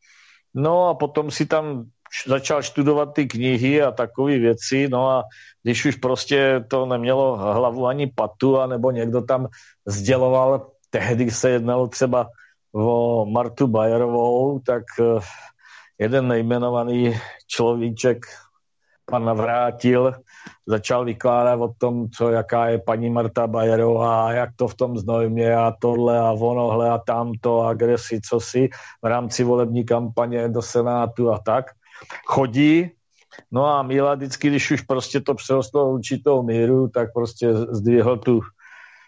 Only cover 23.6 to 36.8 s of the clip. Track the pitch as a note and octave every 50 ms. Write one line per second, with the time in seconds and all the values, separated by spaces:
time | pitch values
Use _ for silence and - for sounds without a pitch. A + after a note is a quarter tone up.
23.6 | A2+ A2+ A2+ A2+ A2+ A#2 A#2 A2+ A#2 A#2 A2+ A2+ A2+ A2+ A#2 B2 B2 A#2+ A#2+ -
24.6 | B2+ A2+ - - B2+ A#2+ B2 A2+ F#2+ G2+ A#2 A#2 A#2 A2+ A2+ A#2 A#2 A#2 A#2 A#2
25.6 | A#2 A2+ A2+ - - A#2+ A#2+ A#2+ A#2+ A#2+ A#2 A#2+ A2+ A2+ A2 G#2+ A2+ A#2+ B2 B2
26.6 | A#2+ A#2 A2 A2+ A#2 A#2 A#2 A#2 A#2 - A#2+ A#2 A#2 A#2+ A2+ G#2+ - B2 A#2 A#2
27.6 | A2+ A2+ A2+ A2 A#2 A#2 A#2+ A#2 A2+ - A#2 A2 G#2+ - - A#2 A2 - - B2
28.6 | C3 C3 - - - - - _ - A2+ A#2 B2 B2 A#2 - - B2 A#2+ B2 B2
29.6 | A#2+ A2+ A#2 B2 A#2 A2+ A#2 A#2 B2 A#2 A#2 - A#2+ A#2+ A#2+ A#2+ A#2 A#2+ A2+ A#2+
30.6 | A#2 - - A#2+ A#2 A#2+ A#2+ A#2+ A#2+ A2+ A#2 - B2+ A#2 A2 G2+ - - A2 C3
31.6 | - - - _ _ _ - - - - - - - - - C#3 C3+ B2+ A2 C3
32.6 | D3 D3+ D#3 E3 F3+ F3 - _ _ _ _ _ _ _ - - - _ - B2
33.6 | C#3 D3 D3 C#3+ C3+ B2+ C3 C#3 C#3 C#3+ C#3+ C#3 C#3 C3+ B2+ - - D3 C#3+ C3+
34.6 | - - D3+ C#3 - - C3+ C3 A#2+ - - C#3+ - - C#3 - - - C3+ C3+
35.6 | B2+ - - D3 C#3+ C3 C3 B2+ A2+ - C#3 A#2 A2+ D3 C#3 C3 A#2+ A#2 A2+ A#2
36.6 | A#2 A#2 C3 C3